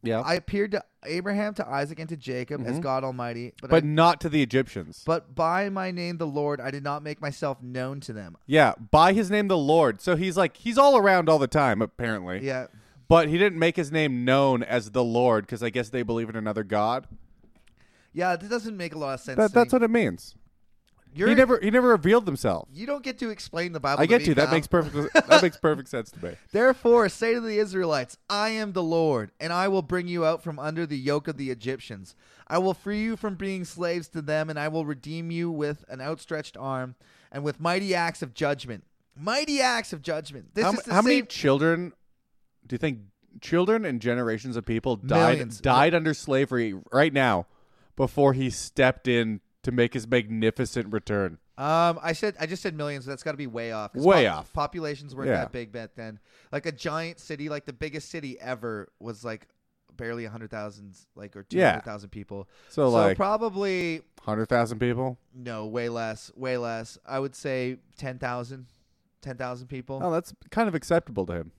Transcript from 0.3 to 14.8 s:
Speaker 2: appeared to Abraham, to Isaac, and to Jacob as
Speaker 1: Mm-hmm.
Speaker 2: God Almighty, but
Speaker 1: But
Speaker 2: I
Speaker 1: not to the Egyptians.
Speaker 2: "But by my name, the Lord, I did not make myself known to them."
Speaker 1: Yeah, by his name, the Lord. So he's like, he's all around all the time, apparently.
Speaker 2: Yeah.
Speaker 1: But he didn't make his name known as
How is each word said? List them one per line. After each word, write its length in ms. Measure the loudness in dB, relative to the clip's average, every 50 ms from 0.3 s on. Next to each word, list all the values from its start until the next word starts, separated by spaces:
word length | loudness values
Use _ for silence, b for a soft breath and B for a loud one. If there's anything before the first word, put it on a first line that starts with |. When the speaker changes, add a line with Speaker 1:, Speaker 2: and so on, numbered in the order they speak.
| -2
Speaker 2:
appeared 360 | -2 -2 -4 -2 -2 -2 -2
to 120 | -2 -6 -6 _ _ _ -12
Abraham, 500 | -8 -8 -6 -4 -4 -4 -2 -4 -4 -4
to 120 | -6 -6 -4
Isaac, 320 | -2 -4 -4 -4 -6 -12
and 80 | -12 -12
to 60 | -12
Jacob 460 | -12 -8 -8 -6 -6 -6 -6 -8 -8
as 120 | -6 -4 -4
Speaker 1:
Mm-hmm. 80 | -4
Speaker 2:
God 220 | -2 -2 -2 -2 -2
Almighty, 500 | -4 -6 -6 -8 -8 -8 -10 -10 -12 -14 -16
but 100 | 0 4
Speaker 1:
But 120 | 4 4 4
Speaker 2:
I 40 | 4
Speaker 1:
not 340 | 4 6 6 6 6 4
to 80 | -2 0
the 140 | 2 2 2
Egyptians. 580 | 4 2 0 0 0 -4 -10 -10 -10 -14 -12 -2
Speaker 2:
"But 280 | -2 -2 -2 -2 _ -4
by 360 | -2 0 0 2 0 -2 -2
my 200 | -4 -6 -6 -6
name, 280 | -6 -6 -6 -8 -6 -6
the 100 | -6 -4
Lord, 340 | -2 -2 -2 -2 -2 -4
I 80 | -6 -8
did 140 | -8 -6 -6
not 180 | -6 -6 -6
make 180 | -6 -10 -10 -8
myself 420 | -8 -8 -8 -4 -4 -4 -4 -6 -10
known 360 | -10 -8 -6 -6 -6 -8 -10
to 120 | -10 -12 -12
them." 240 | -12 -12 -14 -18 -20 _
Speaker 1:
Yeah, 300 | 2 6 6 6 6 4 0 -2 4
by 220 | 8 8 8 8 6
his 180 | 4 2 2
name, 160 | 2 0 2 2
the 100 | 2 2
Lord. 420 | 4 4 6 6 6 4 2 0
So 160 | 0 0 2
he's 220 | 2 2 0 2 2
like, 180 | 0 0 0 -6
he's 200 | -6 -2 0 4
all 200 | 6 6 6 6
around 300 | 6 6 6 4 6 4
all 100 | 4 4
the 80 | 4 2
time, 340 | 2 2 2 4 2 0
apparently. 640 | -2 -4 _ -6 -6 -4 -4 -4 -6 -6 -8 -6 -6
Speaker 2:
Yeah. 220 | -6 -6 -6 -8 -10 b -20 b b b b b _
Speaker 1:
But 200 | 6 8 8 6
he 120 | 2 4
didn't 180 | 2 2 2 2
make 160 | 2 2 2
his 160 | 0 -4 -2
name 320 | 0 0 0 2 0 0 2
known 380 | 4 4 6 6 4 4 2 0
as 280 | 0 0 -2